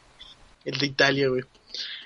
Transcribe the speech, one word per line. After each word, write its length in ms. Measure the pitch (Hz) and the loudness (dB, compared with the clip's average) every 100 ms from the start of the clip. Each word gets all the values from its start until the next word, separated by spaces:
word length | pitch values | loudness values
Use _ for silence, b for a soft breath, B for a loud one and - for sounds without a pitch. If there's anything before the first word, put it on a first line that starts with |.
| - - b b - - 147 | -20 -20 b b -20 -14 -6
el 120 | 135 | -2
de 60 | 139 | -2
Italia, 400 | 135 139 139 139 | 2 4 4 2
güey. 140 | 127 - _ - B B B | 0 -4 _ -16 B B B